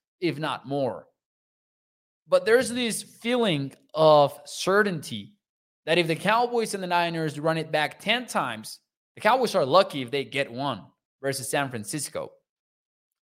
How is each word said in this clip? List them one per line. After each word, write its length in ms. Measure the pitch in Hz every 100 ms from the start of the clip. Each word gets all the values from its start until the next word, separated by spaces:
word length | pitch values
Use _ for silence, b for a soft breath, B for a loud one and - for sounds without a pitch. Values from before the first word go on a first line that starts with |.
| _ _
if 200 | 175 139
not 280 | 156 120 127
more. 380 | 143 131 87 - _ _ _ _ _ _ _ _ _ _ _ -
But 180 | 185 185
there's 240 | 240 226
this 340 | 240 240 196
feeling 680 | - - 226 247 226 151 139 - _
of 440 | 156 156 151 143 -
certainty 920 | - - - 196 208 165 - 110 101 _ _ _ _ _ -
that 120 | 170
if 100 | 160
the 80 | 160
Cowboys 580 | 185 226 240 240 214
and 100 | 202
the 40 | 180
Niners 520 | 175 170 165 160 139
run 180 | 160 160
it 140 | 151
back 280 | 151 147 -
ten 260 | 196 240 247
times, 540 | 214 139 110 107 - _ _ _ -
the 60 |
Cowboys 340 | 214 262 240 190
are 100 | 135
lucky 360 | 165 196 147
if 100 | 120
they 140 | 139 123
get 260 | 131 139
one 300 | 120 139 113 - _ _ _
versus 280 | 135 135 123
San 200 | 147 139
Francisco. 600 | 123 104 156 - - 69 - _ _ _ _ _ _ _ _